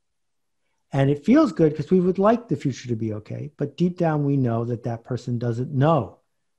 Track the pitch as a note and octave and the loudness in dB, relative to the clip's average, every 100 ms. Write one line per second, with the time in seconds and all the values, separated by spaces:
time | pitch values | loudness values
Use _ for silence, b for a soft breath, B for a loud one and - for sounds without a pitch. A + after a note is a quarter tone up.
0 | _ _ _ _ _ _ _ _ _ C#3 | _ _ _ _ _ _ _ _ _ 0
1 | C#3 C#3+ - C#4 D4 E3+ D#3+ D#3 C#3 F#3 | 2 0 2 4 4 2 2 2 0 2
2 | F3+ F#3 G3+ A#3 - D3+ C#3+ A#2+ B2 A2+ | 2 2 2 2 -2 -4 -4 -6 -6 -6
3 | A2+ G#2+ - A#2 C#3 - D3 - F3 F3 | -4 -8 -10 -12 -12 -8 -8 -2 -2 0
4 | E3+ D3+ C#3+ C#3 B2 A#2 A#2 A#2 B2 A#2 | -2 0 0 0 0 -2 -4 -6 -6 -10
5 | - B2 - A#2+ B2 A2+ C#3 C#3 D3 D#3+ | -8 -8 -6 -4 -4 -4 -4 2 4 2
6 | G2+ - _ _ _ | 0 -10 _ _ _